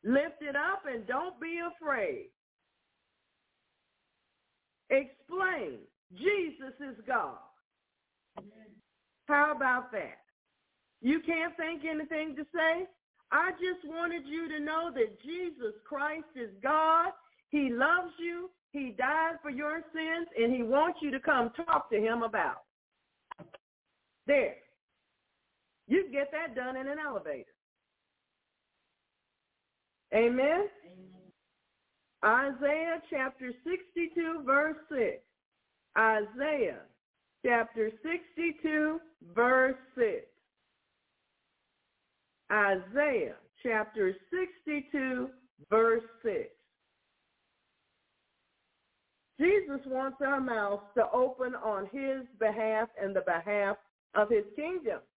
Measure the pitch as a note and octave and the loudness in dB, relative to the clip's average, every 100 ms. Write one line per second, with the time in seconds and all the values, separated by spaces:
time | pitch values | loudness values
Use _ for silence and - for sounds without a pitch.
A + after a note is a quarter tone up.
0 | G3+ C4 D#4+ - D4 C#4 D#4+ G4 D4+ A#3+ | 4 2 2 -6 -6 -2 -2 -4 -6 -10
1 | G3+ B3+ F4 F4+ E4 E4+ E4+ E4+ D#4 C4 | -4 -4 -4 -8 -8 -6 -8 -8 -4 -2
2 | F#3 B2 - _ _ _ _ _ _ _ | -2 -4 -10 _ _ _ _ _ _ _
3 | _ _ _ _ _ _ _ _ _ _ | _ _ _ _ _ _ _ _ _ _
4 | _ _ _ _ _ _ _ _ _ C4+ | _ _ _ _ _ _ _ _ _ 0
5 | C4+ - _ F4+ F#4 E4+ F3+ A#2 - _ | 0 -14 _ -2 -2 -2 -6 -10 -16 _
6 | _ F3+ D#4 G4+ E4 C4 C4+ C4 C#4+ G#3+ | _ -4 0 0 -2 -6 -16 -14 -14 -14
7 | A3 A#3+ E3+ - - _ _ _ _ _ | -4 -2 -2 -8 -18 _ _ _ _ _
8 | _ _ _ - G3+ G#3+ G#3+ - _ _ | _ _ _ -20 -20 -20 -20 -20 _ _
9 | _ _ - D4 D4+ C#4+ C4+ B3 B3+ A3 | _ _ 2 4 4 2 2 0 -2 -8
10 | D3 - _ _ _ _ _ _ _ _ | -8 -12 _ _ _ _ _ _ _ _
11 | A#3 D#4+ D#4+ E4 E4 E4 D#4+ E4 D4+ D#4 | 0 2 2 -2 -2 -4 -6 -6 -6 -6
12 | D4+ D#4 D#4 C4+ D4+ F4 D#4+ E4+ F#4 _ | -4 -4 -4 -8 -8 0 2 2 -2 _
13 | _ _ _ C#4+ F4 F4+ F4+ F4+ D4+ D#4+ | _ _ _ 2 2 -2 -4 -4 -8 -4
14 | E4+ E4+ C4+ D#4+ E4 D4+ D4 D#4+ E4+ C4 | -4 -4 -6 -8 -6 -6 -2 -2 -2 -2
15 | A3 G3 C4 F4 F4 C#4 A3+ G#3+ - C#4+ | -2 -2 -10 -8 -8 -6 -10 -10 -10 -4
16 | D4 D#4 D#4 C4 A3+ G3 B3+ D#4 D#4+ E4 | -4 -4 -12 -12 -12 -6 0 4 6 4
17 | F4 - _ _ _ D4 C4+ A#3 C#4 F4 | 4 -4 _ _ _ 0 0 2 4 4
18 | F4+ D#4 E4+ F4 F4+ _ _ C#4+ C4 G3 | 0 -8 -8 -6 -10 _ _ -8 -8 -4
19 | B3+ D#4 D#4+ E4 D4 B3+ D4 D#4+ D#4+ D#4+ | 0 2 0 -2 -8 -6 -4 -4 -8 -6
20 | D#4+ E4 E4+ - A#3 B3+ A3+ C4+ D#4+ F4 | -4 -4 -4 0 2 2 2 4 2 0
21 | D4 C4+ - C#4 A#3 - E4 D#4+ - G#3+ | -4 -4 0 2 2 -4 0 0 2 0
22 | A3 A3+ A3+ G#3+ - - - _ _ _ | 2 0 0 0 -2 -4 -12 _ _ _
23 | _ _ _ - - - _ _ _ _ | _ _ _ -18 -18 -20 _ _ _ _
24 | _ _ - C#4+ G#3 - _ _ _ _ | _ _ 0 2 2 -4 _ _ _ _
25 | _ _ _ _ _ _ _ _ - D4+ | _ _ _ _ _ _ _ _ 2 2
26 | F4 C#4 C#4 D#4 E4 A#3+ B3+ C4 C4+ D4 | 2 -2 -2 -4 -6 -6 -6 -6 -6 -6
27 | D4+ A3 D#3 C3+ - _ _ _ _ _ | -6 -6 -6 -10 -10 _ _ _ _ _
28 | _ _ _ _ _ _ _ _ _ _ | _ _ _ _ _ _ _ _ _ _
29 | _ _ _ _ _ _ _ _ _ _ | _ _ _ _ _ _ _ _ _ _
30 | _ A3 A#3 B3 C4+ F4 G#4 - - - | _ 4 4 4 2 2 0 -6 -20 -20
31 | - - - _ _ _ _ _ _ _ | -20 -20 -20 _ _ _ _ _ _ _
32 | _ _ G#3 A#3+ C#4 B3 C#4 D#4 E4 E4 | _ _ 4 4 2 0 0 2 0 -4
33 | - D4+ C4 - B3+ B3 E4 F#4 - E4+ | -4 -4 -4 -6 -12 -10 -6 -6 -6 -4
34 | E4 E4+ E4 D#4+ C4 C#4 D#4 D#4 - C#4+ | -2 -2 -2 -4 2 4 4 -2 -8 -2
35 | G3+ - _ _ _ _ _ _ _ - | -2 -2 _ _ _ _ _ _ _ 4
36 | A3 G#3+ G#3 A3+ C#4+ D4 G3 B2 - _ | 4 4 0 -4 -2 2 0 -2 -14 _
37 | _ _ _ _ - A#3 A3+ A#3 G#3+ A3 | _ _ _ _ 2 2 2 0 -2 -2
38 | D#4 E4+ - - E4+ D4+ D#4 D4+ D4+ D#4+ | -6 -6 -6 -4 -4 -2 -2 0 0 -2
39 | - _ E3+ F3 A#3+ C4 C4 C4 - - | -8 _ -6 2 4 6 4 2 -8 0
40 | A3+ D#3 - _ _ _ _ _ _ _ | 0 0 -8 _ _ _ _ _ _ _
41 | _ _ _ _ _ _ _ _ _ _ | _ _ _ _ _ _ _ _ _ _
42 | _ _ _ _ _ G#3+ G3+ F#3+ F3+ B3 | _ _ _ _ _ 4 4 2 0 0
43 | D4 A#3+ C3+ - _ _ B3 A3 G#3+ A3 | 2 2 -2 -8 _ _ -2 -2 -2 0
44 | F#3+ F#3+ _ F4+ F#4 - - D4 C#4 D4 | 0 0 _ -4 -4 -6 -6 -6 -4 -4
45 | C4 B3+ B3+ - _ _ C#3+ A3 A3+ A3+ | -2 -2 -6 -10 _ _ 2 4 6 4
46 | A3+ - A3+ F3 - _ _ _ _ _ | 0 -6 -4 -4 -6 _ _ _ _ _
47 | _ _ _ _ _ _ _ _ _ _ | _ _ _ _ _ _ _ _ _ _
48 | _ _ _ _ _ _ _ _ _ _ | _ _ _ _ _ _ _ _ _ _
49 | _ _ _ - E4 G#4 D#4+ C4+ C4+ C4 | _ _ _ 0 4 4 2 -8 -4 -4
50 | C4+ C4 C#4 C#4 B3+ A3+ G3+ G3+ - B3 | -4 -2 0 0 0 -2 -2 -4 -2 2
51 | A3 - C4 B3+ B3 B3 A3+ G3+ G3 C#4 | 2 4 2 0 -6 -4 -4 -4 -4 -6
52 | C4+ C4+ B3 - A3 G#3 A3 A3 A3+ - | -4 -4 -6 0 0 2 0 0 -2 -4
53 | G3 F#3+ F#3 E3+ F3+ G#3 G3 G3+ _ _ | -2 -2 0 -2 0 0 0 -2 _ _
54 | _ G#3 G#3 A3+ G3+ - D4+ F#4 C4+ E3+ | _ 2 4 4 2 -6 -6 -4 -4 -6
55 | - | -10